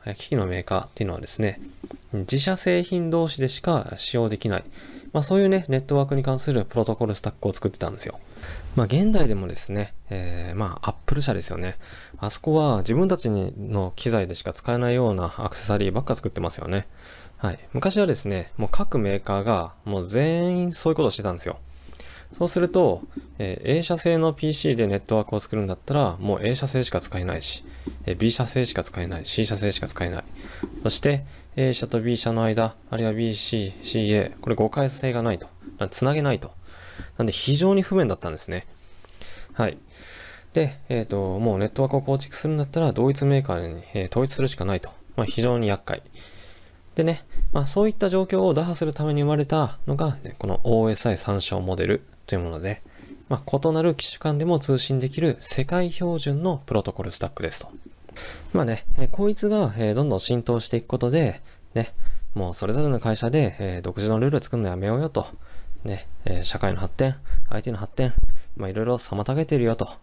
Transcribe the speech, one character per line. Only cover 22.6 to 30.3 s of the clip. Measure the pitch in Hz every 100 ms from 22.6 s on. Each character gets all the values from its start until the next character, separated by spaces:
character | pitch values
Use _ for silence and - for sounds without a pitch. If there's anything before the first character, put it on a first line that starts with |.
| 175
と、 | 185 147 87 - - - -
え | 98 - -
ー、 | 156
A |
社 | 165 170
製 | 170 165
の | 160
ピ | 147 156
ー |
シ | 151 156
ー | 117
で | 104
ネ | 98
ッ |
ト | - 110
ワ | 104
ー |
ク | 107
を |
作 | - 110
る |
ん | 98
だ |
っ | 92
た | - 143
ら、 | 113 87
も | 101 95
う |
A | 104
社 | 131 139
製 | 131
し | 120
か | 175
使 | - 92
え | 90
な | 85
い |
し、 | - - - - - - -
え |
ー、 | 87
B | 113
社 | 113 117
製 | 131 120
し |
か | 92
使 | - 92
え | 87
な | 85
い、 | -
C | - 110
社 | 101
製 | 104
し | -
か | -
使 | - 87
え |
な | 95
い。 | -